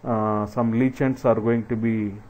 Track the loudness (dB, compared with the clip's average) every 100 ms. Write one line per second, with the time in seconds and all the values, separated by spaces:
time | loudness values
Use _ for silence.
0 | -2 -2 0 0 -2 -2 0 2 0 2
1 | -2 2 2 2 2 0 0 -2 0 0
2 | -2 -6